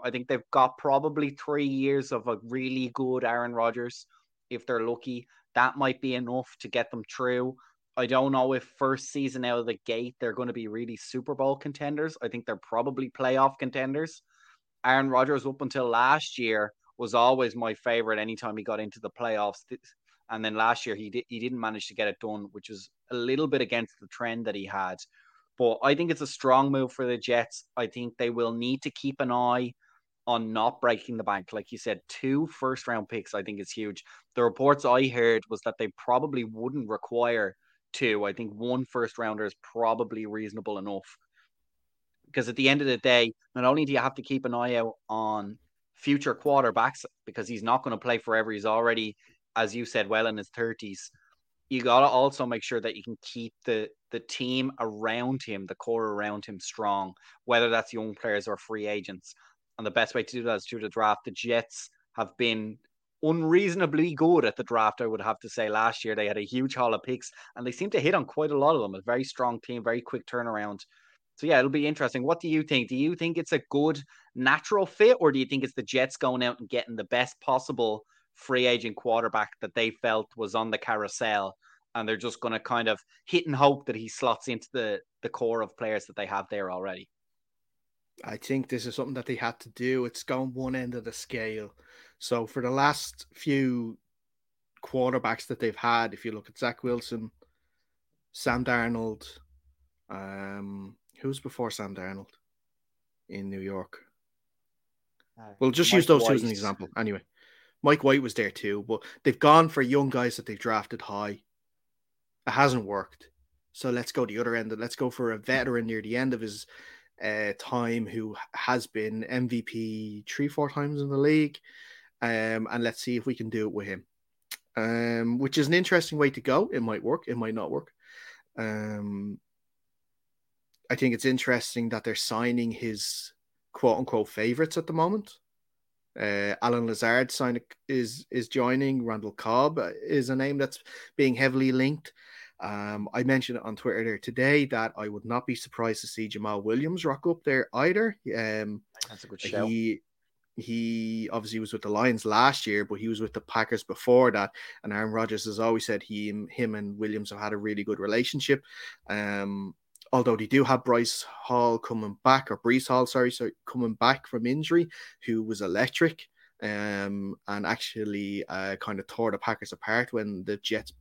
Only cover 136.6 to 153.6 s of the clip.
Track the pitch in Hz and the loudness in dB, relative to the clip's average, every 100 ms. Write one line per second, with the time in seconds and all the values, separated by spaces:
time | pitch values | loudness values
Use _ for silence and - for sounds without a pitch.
136.6 | 120 120 113 107 113 123 127 - 123 120 | 0 2 0 0 2 4 2 -2 -2 -2
137.6 | - - - 131 113 127 - 127 113 135 | -8 -14 -4 -2 -2 -6 -6 -4 -2 0
138.6 | 123 131 139 135 117 107 104 - 110 120 | 2 2 2 0 -2 -4 -6 -6 2 4
139.6 | 147 160 90 - - 143 123 131 139 143 | 4 2 -4 -6 -2 0 2 0 0 0
140.6 | 135 - - - - - 135 123 135 131 | -2 -4 -18 -20 -6 2 2 4 4 4
141.6 | 131 127 135 151 - - - - - - | 4 4 2 0 -8 -20 -20 -20 -20 -12
142.6 | 95 104 104 104 104 120 127 131 123 117 | -8 -6 -6 -6 -4 0 2 2 2 -6
143.6 | 110 104 123 101 113 104 - 123 135 147 | -8 -4 -2 0 -2 -4 -4 0 4 4
144.6 | 135 117 113 - 107 104 107 123 - 120 | 4 0 -2 -4 -8 -8 -4 -4 -2 -6
145.6 | - - 117 107 - - 107 104 107 104 | -8 -2 -2 -2 -6 -8 -8 -6 -6 -4
146.6 | 107 117 156 180 160 139 170 165 151 131 | 0 0 0 -2 -2 0 -2 -2 0 0
147.6 | - 120 165 196 226 202 123 107 110 107 | 0 2 2 2 0 -2 -6 -4 -2 -4
148.6 | 107 104 - - - 95 - 98 98 101 | -4 -8 -14 -12 -12 -12 -18 -12 -6 -2
149.6 | 110 113 113 104 _ _ _ _ _ - | -2 -2 -2 -4 _ _ _ _ _ -14
150.6 | 120 117 117 113 110 113 110 117 107 113 | -8 -4 -2 -4 -4 -6 -4 -6 -6 -6
151.6 | 110 110 104 104 127 113 110 107 135 135 | -6 -6 -2 2 4 2 4 6 6 6
152.6 | 110 104 101 101 113 107 110 110 - 113 | 0 -2 -2 -4 -4 -4 -6 -8 -4 -2